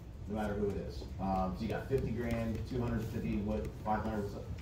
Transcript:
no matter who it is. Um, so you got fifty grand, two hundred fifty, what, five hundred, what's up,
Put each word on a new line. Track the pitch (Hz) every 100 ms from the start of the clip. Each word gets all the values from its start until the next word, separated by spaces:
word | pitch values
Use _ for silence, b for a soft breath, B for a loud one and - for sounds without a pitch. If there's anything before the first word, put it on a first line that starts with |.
| - - -
no | 214
matter | 208
who | - 202
it | - -
is. | - - -
Um, | 95 95 92 90
so |
you | 113
got | 101 -
fifty | - -
grand, | 110 117 117 113 104 -
two | 127
hundred | 117 117 -
fifty, | 110 113 107
what, | 104 107 - -
five | 107 107
hundred, | 107 107
what's | 101 -
up, | - -